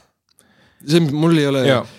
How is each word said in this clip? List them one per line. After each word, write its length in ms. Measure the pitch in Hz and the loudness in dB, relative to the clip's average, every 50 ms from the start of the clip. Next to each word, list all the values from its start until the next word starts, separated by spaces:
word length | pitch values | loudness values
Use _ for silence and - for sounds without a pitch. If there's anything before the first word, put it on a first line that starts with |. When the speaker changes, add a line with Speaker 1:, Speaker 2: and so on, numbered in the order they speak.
| _ _ _ _ _ _ _ _ _ _ _ _ _ _ _ _ | _ _ _ _ _ _ _ _ _ _ _ _ _ _ _ _
Speaker 1:
See 180 | - 139 156 175 | -6 -2 0 0
on, 80 | 165 143 | 0 0
mul 300 | 143 151 160 165 170 156 | -2 0 0 0 2 2
ei 60 | 143 139 | 0 0
ole, 140 | 139 135 127 | -2 0 0
Speaker 2:
Jaa. 160 | 139 131 117 - - - | 0 0 0 -2 -6 -14